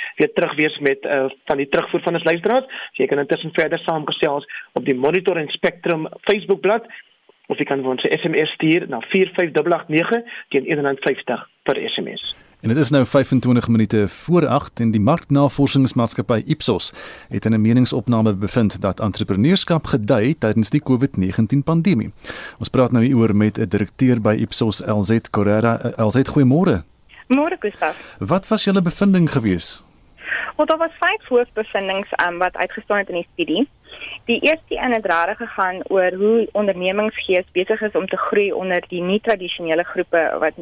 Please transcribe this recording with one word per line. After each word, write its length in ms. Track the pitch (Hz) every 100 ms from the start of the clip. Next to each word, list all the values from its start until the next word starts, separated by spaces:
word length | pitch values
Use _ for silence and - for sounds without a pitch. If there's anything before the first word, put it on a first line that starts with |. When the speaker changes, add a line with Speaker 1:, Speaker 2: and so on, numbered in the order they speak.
| - -
Speaker 1:
weer 180 | 151
terug 220 | - 170 143
wees 240 | 151 -
met, 260 | 143 135 -
eh, 200 | 139 131 - -
van 120 | 143
die 120 | 139
terugvoer 320 | 165 160 170
van 120 | 175
ons 100 | 165
luisteraars. 420 | 165 170 202 254 262
So 380 | - - -
jy 40 | 135
kan 120 | 139
intussen 340 | 139 160 160
verder 260 | 170 156 165
saamgesels 680 | - 160 160 - 156 143 - - -
op 120 | - 127
die 100 | 127
Monitor 420 | 139 180 185 170
en 100 | 143
Spectrum 600 | - 175 175 170 160 156 -
Facebookblad, 640 | - 208 165 196 185 226 226 - - _ _ _ -
of 100 | -
jy 80 | 143
kan 160 | 139
vir 100 | 131
ons 120 | 123
'n 100 | 147
S 100 | 156
M 100 | 170
S 160 | 151 156
stuur 340 | - 160 170 -
na 120 | 117
vier 280 | - 190 185
vyf 180 | - 170
dubbel 220 | 151 165
agt 160 | 165 -
nege 340 | 156 165 233 233 - -
teen 220 | 139 123
een 100 | 151
rand 180 | 139 135
vyftig 480 | 147 131 - 113 - _
per 260 | - 135 117
S 80 | -
M 100 | 87
S. 280 | - - - _ _
Speaker 2:
En 80 | 113
dit 80 | 135
is 120 | 127
nou 140 | 139 123
vyfentwintig 640 | 139 - 127 123 120 -
minute 400 | 117 107 110 101
voor 400 | - - 175 139
agt 320 | 135 - -
en 120 | 117
die 100 | 107
marknavorsingsmaatskappy 1400 | 104 165 - 139 143 - 139 135 131 127 117 - 117 113 110
Ipsos 460 | 156 - 95 - - - - -
het 160 | 107 110
in 80 |
'n 80 | 110
meningsopname 720 | 110 123 123 135 117 113 110
bevind 480 | 98 104 123 104 -
dat 180 | 98 -
entrepreneurskap 840 | 107 - 101 95 139 190 - 160 -
gedei 480 | 139 104 123 120
tydens 360 | 160 110 110 107
die 120 | 147
covid 360 | - 123 135 -
negentien 460 | 92 101 110 139
pandemie. 480 | 147 165 160 123 - - - - - -
Ons 100 | -
praat 220 | - 123
nou 120 | 123
hieroor 320 | 123 123 113 104
met 240 | 107 117
'n 100 | 104
direkteur 520 | 101 101 - 127 120
by 140 | 107 113
Ipsos, 420 | 113 - 113 - -
L 160 | 107
Z 260 | 101 113 -
Correra. 480 | 110 101 107 117 113
Eh, 220 | 117 - 107
L 60 |
Z, 60 | 120 135
goeiemôre. 540 | 147 127 147 185 95 - _ _ - -
Speaker 3:
Môre, 300 | 269 320 349
Gustaf. 560 | 208 - 156 - - -
Speaker 2:
Wat 280 | 101 185 -
was 160 | 220
julle 180 | - 196
bevinding 500 | 170 - 202 185 160
gewees? 500 | 139 110 87 - - - _ _ - - - - -
Speaker 3:
Wel, 80 | 302
daar 120 | 320
was 140 | 330 -
vyf 280 | 349 427 -
hoofbevindings, 840 | 240 247 214 214 202 190 196 208
ehm, 260 | - 175 175
wat 180 | 180 -
uitgestaan 400 | 185 - - 202
het 120 | 196
in 60 | 170
die 120 | -
studie. 340 | - 160 175 285 _ - - - - -
Die 140 | 233
eerste 360 | 294 311 - -
een 160 | 247
het 120 | 226 214
regtig 320 | 170 170 214
gegaan 440 | 233 - 185 185 -
oor 260 | 190 180
hoe 340 | 185 208 226 214
ondernemingsgees 960 | 202 202 180 185 202 214 - - 185 -
besig 300 | 175 190 220
is 140 | 214 165
om 120 | 190
te 100 | 185
groei 340 | - 208 202
onder 320 | - 185 175 -
die 140 | 180
nie-tradisionele 840 | 175 208 233 202 175 - 165 160
groepe 540 | 175 180 175 170 151 -
wat 140 | 156 160